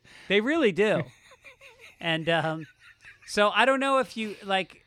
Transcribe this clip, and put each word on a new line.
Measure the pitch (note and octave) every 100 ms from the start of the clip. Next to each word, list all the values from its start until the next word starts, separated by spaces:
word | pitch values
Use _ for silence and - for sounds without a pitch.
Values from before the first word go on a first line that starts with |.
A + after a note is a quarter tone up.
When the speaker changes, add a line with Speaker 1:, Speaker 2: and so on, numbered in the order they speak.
| -
Speaker 1:
<laughs> | - -
Speaker 2:
They | G3
really | A3+ E4 A#3+
do. | E3 G#3+ E3 - - - - - B4+ C#5 A#4 - -
And, | E3+ E3 D#3+
um, | E3 D#3+ D#3+ D#3 _ - - - - -
so | - G#3
I | G3+ B3+
don't | C4+
know | C4+ C4+
if | - A3+
you, | G#3+ -
like, | G3+ F#3+ F3+ -